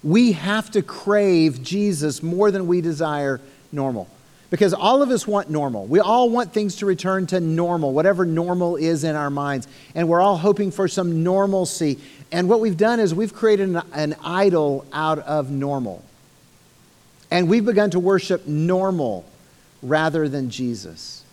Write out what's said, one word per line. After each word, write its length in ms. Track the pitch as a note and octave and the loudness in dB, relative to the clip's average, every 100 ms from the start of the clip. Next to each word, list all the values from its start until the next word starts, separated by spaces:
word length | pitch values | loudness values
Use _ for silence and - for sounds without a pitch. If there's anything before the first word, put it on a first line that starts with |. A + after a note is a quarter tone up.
We 280 | D#3+ G3+ B3 | 4 4 4
have 380 | E3+ E3+ G#3+ G#3+ | 2 0 -2 -2
to 120 | G#3 | -4
crave 760 | - - G3 G#3 G3+ F3 D#3+ B2+ | -4 -8 0 2 4 4 4 0
Jesus 600 | B2+ F#3+ G#3 E3 D3+ C3 | -6 0 0 0 -2 -4
more 300 | E3 F3 G#3 | -4 2 2
than 160 | G3 F3 | 2 0
we 120 | F3+ | 0
desire 600 | E3 D3+ D#3+ D3 C#3 B2+ - - _ | 0 -2 -2 -2 -2 -4 -8 -20 _
normal. 360 | D3 C3+ A#2 F2+ - _ _ _ | -6 -4 -4 -10 -18 _ _ _
Because 220 | E3+ G3+ | 2 2
all 300 | - G3 C4 | 4 4 4
of 80 | C#4 | 4
us 160 | B3 - | 0 0
want 240 | G3+ F3+ | -2 0
normal. 340 | D3+ C#3 A2 G2 | -2 -2 -4 0
We 140 | E3+ | 2
all 300 | G3 A#3 B3 | 4 4 2
want 240 | A#3+ A3 | 2 -2
things 220 | G#3+ G#3 - | -2 -4 -2
to 100 | G3+ | -2
return 400 | F#3 F#3 F#3+ F#3 | -2 0 -2 0
to 120 | F#3 | -2
normal, 520 | E3 D#3+ E3+ F3 C#3+ | 0 0 0 0 0
whatever 320 | C3+ F3 F#3 | 2 2 2
normal 520 | F3 D#3+ F3 F3+ F3 E3 | 0 0 -2 0 0 0
is 280 | D#3+ D#3+ | 0 0
in 100 | D#3+ | -2
our 140 | D3+ C#3+ | -2 -2
minds. 400 | C#3+ C#3+ C3+ - - - | -4 -4 -4 -8 -20 -12
And 140 | E3 E3 | -4 2
we're 140 | E3+ | 4
all 160 | G3 F3+ | 4 4
hoping 320 | F#3+ G3+ G3+ | 0 0 -2
for 180 | - F#3+ | -2 -2
some 340 | - F3 E3 | -2 -2 0
normalcy. 760 | E3+ F#3+ G3 F#3+ F3+ - D#3 B2+ - - - | 0 2 2 0 -2 -2 -2 -4 -10 -20 -8
And 160 | E3+ F3+ | -4 2
what 120 | A#3 | 2
we've 160 | A3 E3 | 2 2
done 220 | G#3+ A#3+ | 2 2
is 160 | G3+ | 0
we've 200 | E3 A3 | 0 -4
created 340 | - A3+ G#3 F#3+ | 0 2 2 2
an, 140 | E3+ - | -2 -4
an 240 | D3 D3+ D3+ | -4 -4 -4
idol 600 | D#3 F3+ G3+ F3 D3 C#3 - | -4 2 2 4 2 -2 -6
out 280 | D3 D#3 D#3 | -4 -2 -2
of 320 | - D3+ C3+ | -2 -4 -2
normal. 520 | C#3 C#3 C#3 A#2 F2+ - _ _ _ _ _ _ _ _ _ _ _ _ | -4 -4 -4 -6 -10 -18 _ _ _ _ _ _ _ _ _ _ _ _
And 180 | F3 E3+ | 0 2
we've 160 | A3+ | 2
begun 260 | A3 G3+ G#3 | 4 2 2
to 100 | F3 | 2
worship 460 | F3+ F#3+ - F3+ D3 | 2 0 0 -4 -2
normal 800 | D3+ D#3+ F#3 F#3+ F3+ C3 F#2+ D#2+ - _ _ _ _ | -2 0 0 0 0 -2 -4 -10 -20 _ _ _ _
rather 480 | C3 D3+ D#3+ D#3+ D3+ | -2 0 0 0 -2
than 180 | C#3+ C3 | -4 -6
Jesus. 760 | A#2+ B2 A2+ F#2+ D#2+ - - _ | -6 -6 -6 -12 -18 -18 -20 _